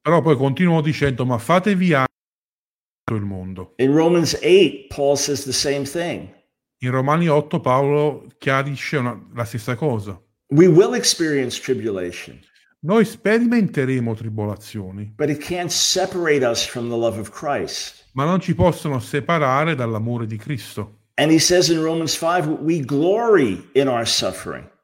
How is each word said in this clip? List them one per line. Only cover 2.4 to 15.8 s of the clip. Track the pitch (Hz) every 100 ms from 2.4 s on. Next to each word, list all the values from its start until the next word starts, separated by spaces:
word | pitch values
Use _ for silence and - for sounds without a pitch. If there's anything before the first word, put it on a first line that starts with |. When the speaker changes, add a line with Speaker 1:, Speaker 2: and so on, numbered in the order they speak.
| _ _ _ _ _ _ -
Speaker 1:
il | 113
mondo." | 101 98 92 92 90 _
Speaker 2:
In | 131
Romans | 147 165 175 156 -
eight, | - 185 165 - -
Paul | - 143 143
says | - 139
the | 131
same | 127 147 143
thing. | 135 170 170 117 95 _ _ _ _ _
Speaker 1:
In | 127
Romani | 131 135 156 170
otto | 143 151 170
Paolo | 123 127 139 147 151 135 - _
chiarisce | - 135 139 139 - 151
una, | 123 104 -
la | 120
stessa | 113 120 -
cosa. | 123 156 113 101 95 _ _ _
Speaker 2:
We | 143 185
will | 160 226
experience | 240 - - 160 143 123 -
tribulation. | - 120 110 98 90 87 - - _ _ _ _
Speaker 1:
Noi | 147 220
sperimenteremo | 220 - 196 226 240 240 196 - 131 131 117
tribolazioni. | 110 110 107 104 98 - 110 92 98 104 107
Speaker 2:
But | 151
it | 147
can't | - 180 175
separate | -